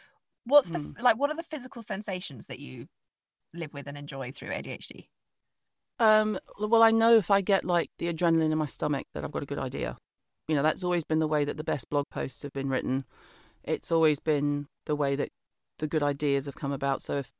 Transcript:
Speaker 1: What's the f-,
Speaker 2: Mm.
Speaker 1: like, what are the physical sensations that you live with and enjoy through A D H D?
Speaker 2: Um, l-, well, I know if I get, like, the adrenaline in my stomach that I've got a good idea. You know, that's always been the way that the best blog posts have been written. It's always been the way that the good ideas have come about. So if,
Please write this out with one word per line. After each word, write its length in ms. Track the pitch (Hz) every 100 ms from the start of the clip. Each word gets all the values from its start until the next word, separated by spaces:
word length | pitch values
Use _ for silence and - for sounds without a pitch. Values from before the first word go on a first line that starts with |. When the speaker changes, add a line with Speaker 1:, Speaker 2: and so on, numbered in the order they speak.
| - _ _ _ 233
Speaker 1:
What's 240 | 285 190
the 80 | 165
f-, 60 |
Speaker 2:
Mm. 180 | 147 147
Speaker 1:
like, 160 | 240 226
what 140 | 285
are 40 | 311
the 60 |
physical 400 | - 294 247 240
sensations 640 | 214 196 214 185 - 123 -
that 140 | 117
you 260 | 135 127 - _ _ _ _ _ _ 170
live 180 | 175
with 140 | 147 139
and 100 | 143
enjoy 340 | 147 139 123
through 200 | - -
A 100 | -
D 80 | 139
H 180 | - -
D? 200 | - - _ _ _ _ _ _ _ _ -
Speaker 2:
Um, 400 | 220 214 214 208 - -
l-, 100 | 214
well, 140 | 226
I 80 | 226
know 240 | 226 226 233
if 160 | 190
I 100 | 202
get, 240 | 196 196 185
like, 240 | 175 - -
the 160 | 175
adrenaline 380 | 165 170 165 156
in 60 | 156
my 80 | 151
stomach 400 | - 156 139 - 156
that 80 | 143
I've 60 |
got 100 | 147
a 60 | 143
good 100 | 143
idea. 400 | 131 139 120 120 _ _ _ _ -
You 80 | 151
know, 60 |
that's 220 | 151 -
always 220 | 180 175 156
been 140 | 156
the 80 | 156
way 160 | 151
that 140 | 143 -
the 60 |
best 260 | 156 151 -
blog 160 | 147 143
posts 320 | 139 139 -
have 100 | 139
been 160 | 139 135
written. 340 | 131 - 131 - _ - - - _
It's 280 | - 156 -
always 280 | 165 156 147
been 480 | - 147 147 143 143 _ -
the 100 | 151
way 200 | 139 139
that 140 | 139 - _ _ _ -
the 80 | 156
good 160 | 160
ideas 420 | 147 143 147 139 143
have 100 | -
come 160 | 139
about. 300 | 143 139 135
So 160 | - 143
if, 140 | 139 _